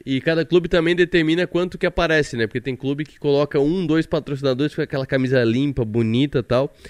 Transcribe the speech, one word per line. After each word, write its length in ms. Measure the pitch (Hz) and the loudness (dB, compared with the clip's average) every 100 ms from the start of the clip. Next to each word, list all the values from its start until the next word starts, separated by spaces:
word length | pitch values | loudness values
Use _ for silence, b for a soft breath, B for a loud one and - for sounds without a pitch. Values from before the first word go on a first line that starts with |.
e 160 | 135 131 | -6 -2
cada 240 | 165 165 | 0 0
clube 240 | 160 175 165 | 2 2 2
também 260 | 180 160 | 0 2
determina 520 | 175 170 175 156 170 175 | 2 2 2 2 0 0
quanto 300 | 170 180 165 | -2 -4 -2
que 80 | 180 | -4
aparece, 500 | - 165 156 139 120 | 0 0 2 0 -2
né? 100 | 110 | -2
Porque 140 | 123 | -4
tem 160 | 135 127 | -6 -6
clube 280 | 135 143 | -4 -4
que 140 | 151 - | -8 -6
coloca 400 | 147 139 143 147 | 0 2 2 2
um, 280 | 147 190 165 | 2 0 0
dois 200 | 160 156 | 0 0
patrocinadores 680 | 160 131 139 139 127 147 | -4 -4 -4 -2 0 -2
com 80 | - | -4
aquela 240 | 143 139 131 | -6 -4 -2
camisa 360 | 135 131 135 | -2 2 2
limpa, 420 | 117 120 143 135 | 2 2 0 -2
bonita 540 | 110 113 113 117 143 - | -2 0 2 2 2 0
e 40 | |
tal. 300 | - 123 143 B | 0 0 -2 B